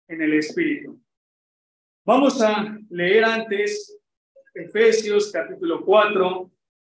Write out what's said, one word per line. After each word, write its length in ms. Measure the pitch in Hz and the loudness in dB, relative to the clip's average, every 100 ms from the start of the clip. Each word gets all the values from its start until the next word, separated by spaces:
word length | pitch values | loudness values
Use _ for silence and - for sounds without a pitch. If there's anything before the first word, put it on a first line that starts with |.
| _ | _
en 120 | 160 | -6
el 140 | 156 | 0
Espíritu. 640 | 156 151 175 151 147 - - _ _ _ _ _ _ _ _ _ _ | 0 -2 -4 -4 -4 -10 -20 _ _ _ _ _ _ _ _ _ _
Vamos 380 | - 262 277 240 | 0 4 4 2
a 360 | 214 208 214 - - | 0 0 -4 -10 -12
leer 340 | 175 175 214 | -4 2 4
antes 720 | 220 226 214 202 208 208 - - _ _ _ _ _ | 2 0 -4 -4 -4 -6 -12 -20 _ _ _ _ _
Efesios 800 | 190 165 208 226 214 214 208 202 | -16 -6 2 4 4 0 0 0
capítulo 500 | 170 160 185 170 160 - | -4 -8 -6 -4 -4 4
cuatro, 640 | 208 208 190 185 185 185 _ _ _ _ | 4 4 0 -2 -2 -10 _ _ _ _